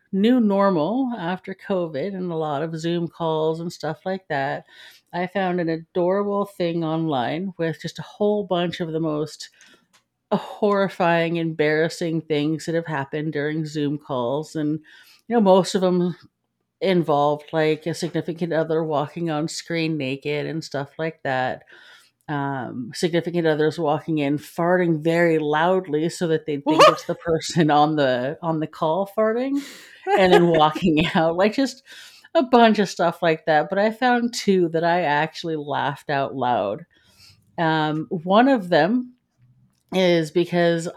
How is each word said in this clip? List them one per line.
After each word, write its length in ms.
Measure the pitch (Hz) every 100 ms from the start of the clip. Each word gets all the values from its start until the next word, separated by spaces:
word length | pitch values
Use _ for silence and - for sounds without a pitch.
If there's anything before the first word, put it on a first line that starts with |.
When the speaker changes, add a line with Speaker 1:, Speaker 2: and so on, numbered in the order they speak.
| _
Speaker 1:
new 280 | 190 214 254
normal 760 | 214 196 196 180 151 247 262 233
after 380 | 170 185 - 190
covid 600 | - 190 170 151 185 190
and 160 | 180
a 40 | 165
lot 260 | 156 143
of 140 | 165 165
Zoom 300 | 165 175 170
calls 520 | - 165 160 160 160
and 120 | 170
stuff 280 | - 156 156 190
like 220 | 190 -
that, 360 | 143 135 156 - - - - _
I 140 | 175 180
found 320 | 208 185 180
an 80 | 165
adorable 760 | 160 165 190 175 196 202 202 202
thing 380 | - 170 170
online 720 | 160 160 160 139 120 151 196 -
with 240 | 165 156
just 180 | 165 -
a 40 |
whole 400 | - - 208 208
bunch 360 | 202 175 175 170
of 120 | 170
the 80 | 160
most 500 | 160 151 156 - - _ - _ _ _ _ _ _
horrifying, 1040 | 202 - - 208 202 196 - 175 170 165 170
embarrassing 840 | 165 160 151 156 165 - 170 160
things 440 | 156 151 147 156 -
that 100 | 165
have 120 | 165
happened 460 | 151 135 156 156
during 320 | 151 147 156 156
Zoom 320 | 151 143 147
calls. 580 | - 131 123 143 156 160
And, 240 | 151 151 - - - _ -
you 80 | 233
know, 60 |
most 340 | 196 190 170 202
of 60 |
them 340 | 185 180 175 156 - _ _ _ _ _
involved, 640 | 185 180 160 143 147 147 -
like, 320 | 165 156 156 175
a 80 |
significant 600 | 156 165 160 156 165 170
other 300 | 156 160 160
walking 460 | 160 147 147 - 170
on 180 | 151 160
screen 500 | - - 165 160 156
naked 480 | 131 135 147 147 143
and 180 | 156
stuff 260 | 151 139 139 -
like 240 | 160 160
that. 400 | 139 131 127 85 - - - - _ _ -
Um, 640 | 147 139 135 120 117 113 -
significant 500 | 175 165 165 175 160
others 320 | 151 156 151
walking 400 | 156 151 - 156
in, 220 | 143 147
farting 600 | - - 170 180 175 156
very 380 | 156 165 170 160
loudly 720 | 151 151 170 185 180 147 156
so 180 | - 175
that 180 | 156 156
they'd 180 | 147 -
think 0 |
Speaker 2:
What? 240 | - -
Speaker 1:
it's 160 | 156 -
the 100 | 170
person 540 | - 160 - - 151
on 260 | 147 151 151
the, 420 | 139 127 127 160
on 180 | 170 160
the 80 | 156
call 420 | - 160 170 196 -
farting, 460 | 220 226 269 277 277 - - - - 392
and 160 | 185
then 140 | 175 170
Speaker 2:
<laughs> 100 | 160
Speaker 1:
walking 480 | 151 - 185 151 160
<laughs> 80 | 185
out, 200 | 165 170
like, 160 | 208
just 300 | 220 269 - - - - - -
a 100 | 330
bunch 360 | 247 240 233 220
of 100 | 190
stuff 320 | - 170 170
like 240 | 170 160 -
that. 240 | 151 160
But 100 | 190
I 120 | 214
found 420 | 220 254 247 233
two 360 | 226 - 190 170
that 140 | 160
I 200 | 170 175
actually 520 | 160 147 160 - 170 160
laughed 540 | 147 135 127 143 -
out 260 | 143 139 135
loud. 500 | 127 117 101 110 170 _ _ _ - _ _ -
Um, 500 | 160 160 156 151 160
one 400 | 190 175 202 262
of 200 | 262 180
them 440 | 170 165 247 247 - _ _ _ _ _ _ _
is 380 | 185 185 170 160
because 580 | 175 175 175 170 170 165